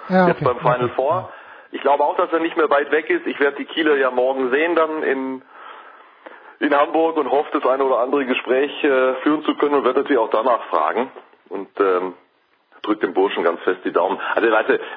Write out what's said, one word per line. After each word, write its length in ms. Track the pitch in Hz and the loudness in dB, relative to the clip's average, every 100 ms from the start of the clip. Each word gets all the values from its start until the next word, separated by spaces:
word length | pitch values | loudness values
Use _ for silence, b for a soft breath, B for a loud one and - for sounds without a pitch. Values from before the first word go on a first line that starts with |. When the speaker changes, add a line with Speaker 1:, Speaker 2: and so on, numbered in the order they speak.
| - | 0
Speaker 1:
Ja, 180 | 185 180 | 2 4
Speaker 2:
jetzt 120 | 165 | 2
Speaker 1:
okay. 40 | 131 | 0
Speaker 2:
beim 120 | 123 | 0
Final 280 | 123 123 123 | 0 0 0
Speaker 1:
Okay. 80 | - | 0
Speaker 2:
Four. 360 | 131 180 - B B B B | 0 0 -4 B B B B
Ich 120 | 139 | -4
glaube 200 | 135 143 147 | 0 2 2
auch, 100 | 180 | 0
dass 160 | 170 | -2
er 80 | 165 | 0
nicht 160 | 165 170 | -2 0
mehr 140 | 151 | 2
weit 220 | 143 147 | 2 2
weg 180 | 151 160 | -2 0
ist. 180 | 175 - | -2 -2
Ich 120 | 131 | -2
werde 160 | 143 139 | -2 -2
die 80 | 131 | -8
Kieler 320 | - 156 143 | -2 2 2
ja 120 | 131 | 2
morgen 400 | 127 127 135 127 | 2 0 0 0
sehen 220 | 139 170 165 | 0 2 2
dann 280 | 160 156 | 0 0
in, 380 | - 135 135 131 - B B B B B B B B B B B | -2 -2 -4 -8 -14 B B B B B B B B B B B
in 140 | 147 | 0
Hamburg 440 | 143 151 151 160 160 | 2 2 2 0 0
und 120 | 127 | 0
hoffe, 200 | 135 151 151 | 0 0 -2
das 60 | 135 | 0
eine 140 | 135 | 2
oder 160 | 135 120 | 2 2
andere 260 | 127 143 127 | 2 0 0
Gespräch, 460 | 127 - 127 143 - 151 | -4 0 0 0 0 0
äh, 300 | 131 131 127 | 2 2 0
führen 280 | 151 151 | 0 0
zu 100 | 151 143 | 0 0
können 200 | 147 143 | 2 2
und 80 | |
werde 160 | 120 131 | 2 0
natürlich 180 | 135 131 | 2 0
auch 80 | 110 | 2
danach 340 | 110 123 113 - | 0 2 0 0
fragen. 420 | 82 78 95 131 - - _ - | 0 0 -2 -4 -8 -20 _ -14
Und, 180 | 95 95 - | -12 -10 0
ähm, 340 | 98 92 92 87 _ _ _ _ _ - | 2 2 -2 -10 _ _ _ _ _ -12
drück 180 | - 107 | -4 -2
dem 120 | 95 | -2
Burschen 300 | 87 98 - | 0 0 2
ganz 160 | 85 85 | -2 0
fest 180 | - 92 | -2 -2
die 80 | 90 | -2
Daumen. 260 | 85 90 95 B | 0 0 -2 B
Also, 160 | - 113 | 0 2
weißt 200 | 110 - | 2 2
du, 100 | 107 B | -2 B